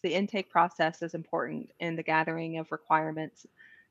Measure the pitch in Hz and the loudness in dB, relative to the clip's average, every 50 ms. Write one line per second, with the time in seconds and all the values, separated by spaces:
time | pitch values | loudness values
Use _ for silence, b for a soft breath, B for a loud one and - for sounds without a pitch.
0 | - 180 156 185 202 202 - 196 190 - - 170 170 175 - - 165 160 165 - | -2 0 2 2 0 0 0 -4 -4 0 2 2 2 4 2 2 0 0 0 -2
1 | 170 165 - 165 160 - - 165 131 131 156 156 - - _ - 175 170 165 165 | -6 -6 -6 -8 -6 -4 -4 -2 -2 -2 -4 -6 -8 -10 _ -8 -6 -4 -4 -4
2 | 160 - 160 156 160 165 160 165 165 165 165 160 160 - 156 156 - - 160 156 | -2 0 2 2 2 2 -2 -4 -4 -4 -6 -6 -6 -6 -8 -6 0 2 2 2
3 | 156 156 156 160 156 147 - - - - _ b b b b b b b | 2 0 -2 -4 -6 -6 -8 -14 -20 -20 _ b b b b b b b